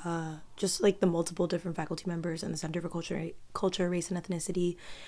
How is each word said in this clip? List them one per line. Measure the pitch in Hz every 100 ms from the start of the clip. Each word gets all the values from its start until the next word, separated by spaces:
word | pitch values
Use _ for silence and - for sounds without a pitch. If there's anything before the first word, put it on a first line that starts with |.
uh, | 175 170 160 156 - -
just, | 196 -
like, | 208 196
the | 185
multiple | 170 165 170 175
different | 175 180 165
faculty | 156 165 185
members | 170 170 160
in | -
the | 156
Center | 160 170
for | 165
Culture, | 170 - 160 165 - -
Culture, | - 190 185 175
Race, | 175 165
and | 180
Ethnicity. | - 175 - 185 175 170 - -